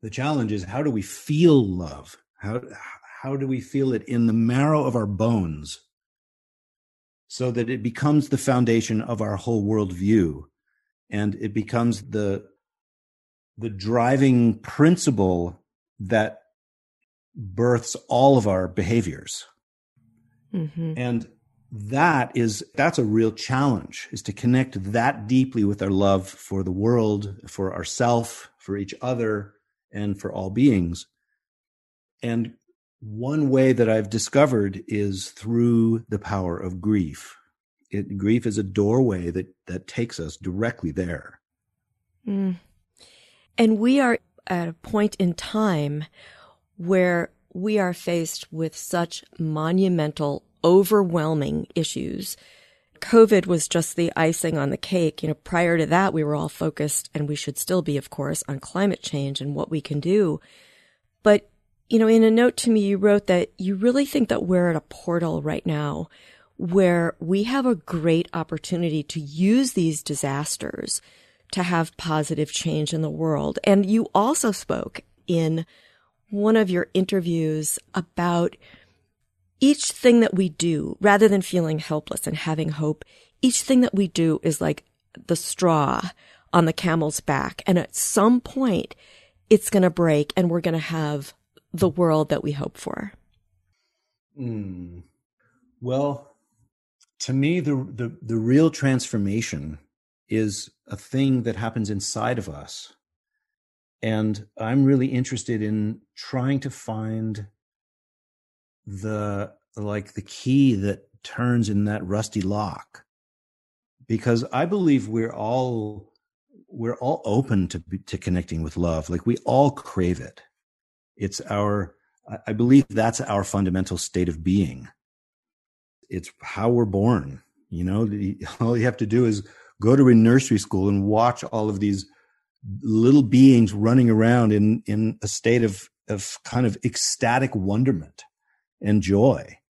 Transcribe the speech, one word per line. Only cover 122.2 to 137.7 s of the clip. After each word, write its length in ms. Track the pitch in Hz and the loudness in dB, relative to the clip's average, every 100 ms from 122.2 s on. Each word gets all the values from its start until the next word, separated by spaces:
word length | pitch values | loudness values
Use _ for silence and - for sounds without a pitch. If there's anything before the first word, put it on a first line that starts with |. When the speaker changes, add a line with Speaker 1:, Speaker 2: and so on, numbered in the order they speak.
| - | -18
Speaker 1:
I, 80 | 113 - | -14 -8
I 60 | |
believe 320 | 107 120 135 139 | -2 6 6 6
that's 300 | 110 113 - | 0 0 -2
our 240 | - 101 | -2 -2
fundamental 540 | 95 98 95 92 95 90 | 0 0 0 0 -2 -6
state 320 | - 92 87 | -4 -2 -2
of 140 | 80 | -2
being. 440 | 82 98 82 64 - _ _ _ _ _ _ _ _ _ _ _ _ | 0 2 0 -4 -18 _ _ _ _ _ _ _ _ _ _ _ _
It's 220 | 92 82 _ | -12 -12 _
how 280 | - - 113 | -14 -2 0
we're 160 | 120 110 | 2 2
born. 580 | 98 107 110 69 67 _ _ _ | 2 2 2 -2 -14 _ _ _
You 140 | 85 | -6
know, 220 | 90 101 113 | -2 -2 -2
the, 320 | 101 98 95 90 | -2 -6 -6 -12
<laughs> 60 | - | -4
all 160 | 117 117 | -2 2
you 80 | 120 | 0
have 120 | 120 | -2
to 80 | 107 | -2
do 200 | 117 120 | 2 2
is 180 | 104 101 - - _ | 0 -6 -20 -20 _
go 160 | 104 135 | 4 6
to 100 | 131 | 8
a 80 | 117 | 10
nursery 420 | 113 127 - 107 | 8 6 4 0
school 300 | - 98 98 | 0 0 0
and 160 | 101 | 0
watch 400 | 98 104 120 120 | 2 2 2 0
all 260 | - 113 107 | -6 -4 -4
of 120 | 101 | -2
these 240 | 101 98 98 _ _ _ _ _ 117 98 | -2 -2 -6 _ _ _ _ _ -14 -10
little 420 | 110 110 120 147 | 0 4 6 6
beings 500 | 120 123 135 123 110 | 6 8 10 8 6
running 360 | 104 110 127 120 | 2 4 4 6
around 420 | 107 113 120 113 | 4 4 4 4
in, 320 | 104 104 113 - | 4 4 2 -2
in 320 | 107 110 - | -2 -2 -4
a 60 | 104 | -8
state 360 | - 113 120 | -2 2 2
of, 260 | 113 95 - _ _ | 2 -4 -14 _ _
of 300 | 107 - - | -8 -8 -14
kind 220 | - 123 123 | -6 -2 -2
of 120 | 101 | -2
ecstatic 720 | 120 - - - 120 123 131 107 | -6 -4 -6 -2 0 0 0 -2
wonderment, 680 | 95 | -2